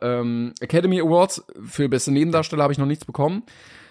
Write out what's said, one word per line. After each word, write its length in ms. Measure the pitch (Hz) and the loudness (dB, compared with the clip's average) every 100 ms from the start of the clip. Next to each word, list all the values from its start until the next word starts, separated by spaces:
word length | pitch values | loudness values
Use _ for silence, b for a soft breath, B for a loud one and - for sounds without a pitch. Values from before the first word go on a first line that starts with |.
ähm, 500 | 120 123 120 117 120 - | -4 -2 -2 -2 -4 -6
Academy 400 | 113 165 185 185 | 0 2 2 2
Awards 420 | 160 170 190 - - - | 2 4 2 0 -12 -18
für 240 | 110 - 143 | -12 -2 0
beste 220 | 131 - | 0 2
Nebendarsteller. 520 | 139 165 165 156 151 | 2 2 0 0 0
Hab 60 | 143 | 0
ich 80 | 143 | 2
noch 80 | 139 | -2
nichts 180 | 156 - | -2 -6
bekommen. 380 | 131 143 190 - B B B B | -2 -2 -2 -10 B B B B